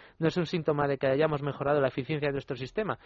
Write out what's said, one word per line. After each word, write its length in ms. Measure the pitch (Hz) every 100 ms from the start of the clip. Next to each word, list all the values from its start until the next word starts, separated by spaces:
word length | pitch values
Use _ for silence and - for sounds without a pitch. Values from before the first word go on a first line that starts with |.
| - -
no 100 | 160
es 80 | 180
un 100 | 160
síntoma 400 | 175 156 147 143
de 100 | 139
que 100 | 135
hayamos 340 | 139 156 143
mejorado 380 | 143 - 139 147
la 80 | 131
eficiencia 400 | - 127 151 147
de 60 |
nuestro 200 | 139 - 123
sistema, 420 | 131 - 202 117